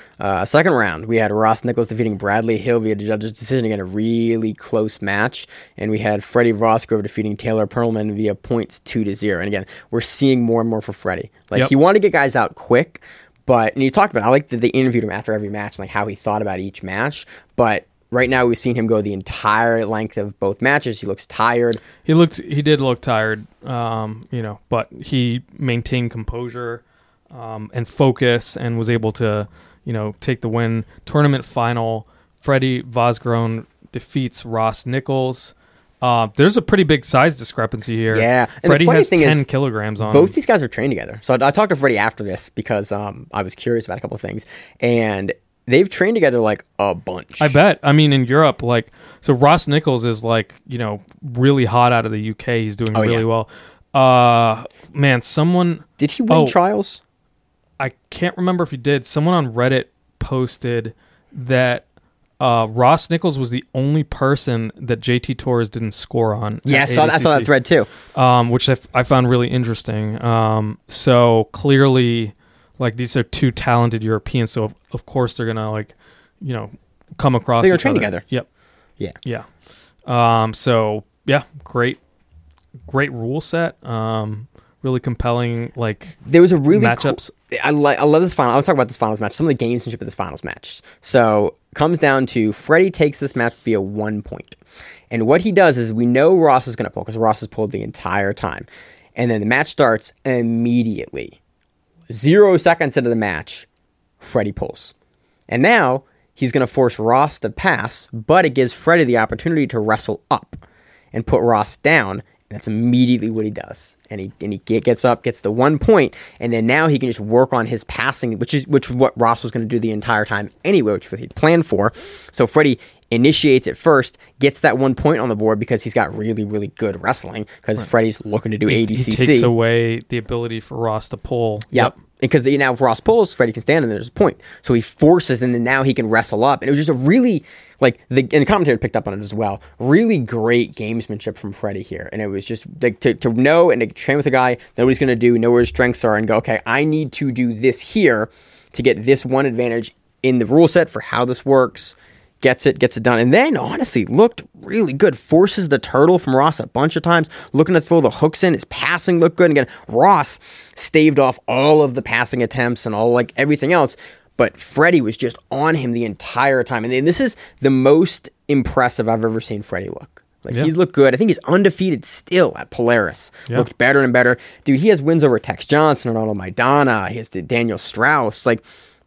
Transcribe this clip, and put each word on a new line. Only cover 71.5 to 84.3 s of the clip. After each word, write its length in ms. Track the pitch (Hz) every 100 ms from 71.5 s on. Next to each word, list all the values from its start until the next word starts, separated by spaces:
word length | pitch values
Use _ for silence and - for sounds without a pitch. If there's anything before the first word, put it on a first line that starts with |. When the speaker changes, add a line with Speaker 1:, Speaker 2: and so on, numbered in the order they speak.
Speaker 2:
clearly, 840 | - 143 139 139 127 123 117 107 - _ _ _ -
like, 180 | 127 110
these 200 | 123 135
are 80 |
two 260 | 113 - 135
talented 540 | - - 120 120 113
Europeans, 480 | 110 107 - 131 110
so 120 | -
of, 100 | 104 - _
of 120 | - -
course 300 | 135 123 -
they're 100 | 113
gonna, 240 | 110 107
like, 220 | 107 104 _ _ _ _ _
you 120 | 151
know, 180 | 120 107 - _ _ _ -
come 180 | 139
across 280 | 123 - 117
Speaker 1:
They're 80 | 185
gonna 40 | 175
Speaker 2:
each 60 |
Speaker 1:
train 140 | 269 233
Speaker 2:
other. 240 | 104 90
Speaker 1:
together. 40 | -
Speaker 2:
Yep. 200 | 127 - _ _ _ _ -
Speaker 1:
Yeah. 140 | 98 -
Speaker 2:
Yeah. 1200 | - 117 - _ _ - _ _ - 120 117 113
Um, 100 | 110
so, 480 | 107 - 117 107 107 - _ -
yeah, 160 | 139 - 151
great, 340 | - 123 120 - _ _ _ - _ _ _ 127 -
great 240 | 135 143
rule 280 | 123 113 147
set. 440 | - 165 170 -
Um, 640 | - 113 110 113 107